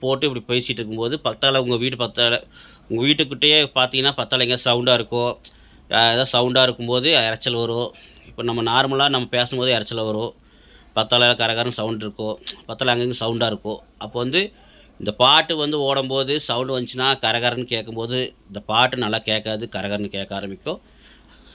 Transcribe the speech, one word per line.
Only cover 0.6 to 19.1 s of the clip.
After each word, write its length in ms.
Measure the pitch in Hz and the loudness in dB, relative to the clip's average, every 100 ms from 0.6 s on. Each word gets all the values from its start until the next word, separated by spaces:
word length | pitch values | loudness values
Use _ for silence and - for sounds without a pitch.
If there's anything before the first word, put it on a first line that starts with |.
| 123 113 | -2 -6
இருக்கும்போது 360 | 107 113 117 151 | -6 -4 -4 -2
பக்கத்தால 380 | 123 110 135 135 | -4 0 0 2
உங்க 120 | 123 120 | 0 0
வீட்டு 160 | 127 123 | -2 -4
பக்கத்தால 360 | 117 - 120 117 - - - - - | -6 0 0 0 -4 -20 -20 -20 -6
உங்க 120 | 113 135 | -2 2
வீட்டுக்கிட்டேயே 500 | 151 139 131 147 151 143 135 | 2 0 2 4 6 4 2
பார்த்தீங்கன்னா 360 | 127 131 135 139 | 0 2 -2 -2
பக்கத்தால 280 | 113 127 120 | -2 0 0
எங்கேயாவது 220 | 123 131 | 0 0
சவுண்டா 260 | 120 123 120 | 2 4 2
இருக்கோ, 240 | 107 120 120 - - - - - - 110 | 2 -2 -2 -4 -14 -20 -20 -20 -2 4
அ, 40 | 117 | 4
ஏதாவது 180 | 120 131 123 | 4 2 2
சவுண்டா 280 | 123 131 127 | 2 4 2
இருக்கும்போது 400 | 120 120 127 143 147 113 | 0 -2 0 2 2 2
இரைச்சல் 340 | 113 127 117 | -2 -4 -2
வரும். 260 | 117 117 120 - - - - | -2 -2 -4 -8 -20 -20 -20
இப்போ 140 | - 117 | -8 -4
நம்ம 140 | 117 117 | -2 2
நார்மலா 340 | 123 135 135 139 | 2 2 2 2
நம்ம 140 | 135 - 123 | 0 -2 -2
பேசும்போது 360 | 120 131 127 113 | -2 0 0 0
இரைச்சல் 300 | 107 113 110 | 0 -4 -2
வரும், 220 | 107 113 - _ _ - - - 110 | -2 -4 -10 _ _ -20 -20 -6 -2
பக்கத்தால 380 | 107 123 120 120 | 2 6 6 4
கரகரன்னு 360 | 113 113 120 120 | 0 0 -2 -2
சவுண்ட் 240 | 110 110 107 | -4 -4 -8
இருக்கும், 300 | 101 107 - - - - | -8 -8 -8 -12 -16 -14
பக்கத்தால 280 | 113 127 120 | -4 0 0
அங்கங்க 220 | 123 120 | 0 -2
சவுண்டா 240 | 113 117 117 | -2 0 -2
இருக்கும். 280 | 104 107 104 - - 107 | -2 -6 -10 -12 -16 -10
அப்போ 120 | 120 | -6
வந்து 180 | 127 165 208 _ - - - - | -2 -2 -2 _ -20 -20 -20 -10
இந்த 120 | 104 107 | -6 4
பாட்டு 320 | 127 156 156 160 | 6 6 4 -2
வந்து 160 | 147 151 135 | -2 0 0
ஓடும்போது 460 | 135 131 135 131 151 - | 0 0 -2 0 -2 -2
சவுண்டு 260 | 120 131 | -4 -2
வந்துச்சுன்னா 320 | 131 123 127 131 131 | -4 -4 -2 0 0
கரகரன்னு 420 | 113 117 120 120 123 | 0 0 0 -2 -4
கேட்கும்போது 480 | 113 107 113 117 127 127 - - | -6 -6 -8 -6 -4 -6 -10 -16
இந்த 120 | 98 - | -14 -2
பாட்டு 280 | 110 127 127 | 2 2 2
நல்லா 140 | 110 | -2